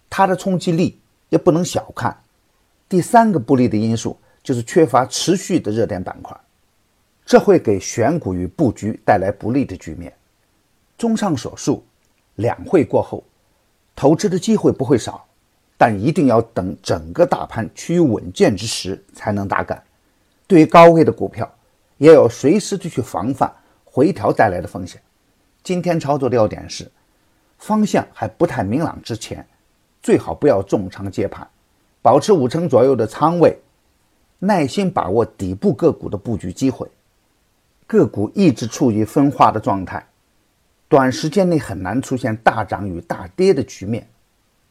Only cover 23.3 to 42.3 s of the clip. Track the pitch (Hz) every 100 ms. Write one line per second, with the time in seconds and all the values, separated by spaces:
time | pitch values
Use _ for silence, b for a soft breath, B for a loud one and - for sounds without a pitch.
23.3 | 139 - b b b _ - 160 - 110
24.3 | 143 113 87 82 - 95 - _ _ _
25.3 | _ _ _ - 180 170 165 131 147 131
26.3 | 120 107 - 82 - - _ _ _ _
27.3 | _ _ _ - 214 208 170 - - 110
28.3 | - 170 120 98 135 160 - - 117 -
29.3 | 82 - _ _ _ _ _ - 160 -
30.3 | 82 - 98 98 - 95 - 98 101 98
31.3 | - - _ _ _ _ _ 117 131 -
32.3 | 185 127 160 175 123 131 123 110 - 151
33.3 | 175 143 - _ _ _ _ _ _ _
34.3 | _ 190 190 139 - 190 - 82 110 107
35.3 | - 92 98 202 127 165 - - 101 120
36.3 | 107 92 - 131 - - _ _ _ _
37.3 | _ _ _ _ _ _ 220 127 104 104
38.3 | - 180 113 117 - 135 104 107 156 143
39.3 | - 120 110 120 95 87 - - _ _
40.3 | _ _ _ _ _ _ 139 131 123 156
41.3 | 196 180 113 110 92 92 123 - 127 120